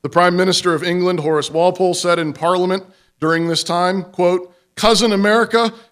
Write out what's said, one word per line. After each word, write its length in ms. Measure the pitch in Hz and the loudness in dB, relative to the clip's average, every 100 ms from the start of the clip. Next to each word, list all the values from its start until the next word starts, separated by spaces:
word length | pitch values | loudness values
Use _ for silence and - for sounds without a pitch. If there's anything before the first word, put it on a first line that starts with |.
The 60 | 147 | -4
Prime 260 | 170 180 175 | 2 2 2
Minister 400 | 185 - 180 156 | 0 0 0 -2
of 80 | |
England, 380 | 175 175 180 175 | -2 -2 0 -2
Horace 280 | 151 151 143 | -2 -2 -2
Walpole, 460 | 156 180 180 185 175 | 0 0 2 0 0
said 240 | 175 170 | 0 0
in 140 | 156 | -2
Parliament 520 | 143 170 180 180 190 - _ _ - | -2 0 0 0 -2 -6 _ _ -6
during 280 | 156 165 165 | -2 0 -2
this 160 | 160 | -4
time, 400 | - 175 180 190 | -2 -2 0 -2
quote, 500 | 180 - 175 180 180 _ _ - | -6 -2 0 0 -6 _ _ -2
"Cousin 360 | 214 220 226 | 2 2 2
America 640 | 196 208 226 220 226 233 226 - | 2 2 2 2 0 0 -4 -10